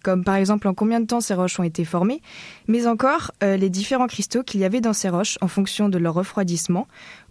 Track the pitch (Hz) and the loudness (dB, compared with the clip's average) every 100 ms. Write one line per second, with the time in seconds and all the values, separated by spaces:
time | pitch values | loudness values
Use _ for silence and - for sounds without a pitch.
0 | 190 185 180 196 190 214 202 185 214 233 | -2 0 2 2 2 2 0 0 0 0
1 | 220 240 226 185 180 - 170 160 160 175 | 0 -2 0 0 0 0 -2 -2 -2 0
2 | 196 302 - - - - - 233 233 226 | 0 -2 -8 -20 -20 -8 0 2 2 2
3 | 262 320 - - 202 196 190 185 208 262 | 2 2 -2 -2 0 2 2 0 0 0
4 | 247 - - 240 254 202 190 247 226 208 | 0 -2 -2 -2 -2 0 0 2 0 0
5 | 190 175 220 - 180 - 190 - 208 185 | 0 0 -2 -2 -2 0 -2 0 0 2
6 | 170 165 190 - 180 170 - 175 - - | 0 0 -2 -2 -2 -2 0 -2 -4 -14
7 | - - - | -20 -20 -6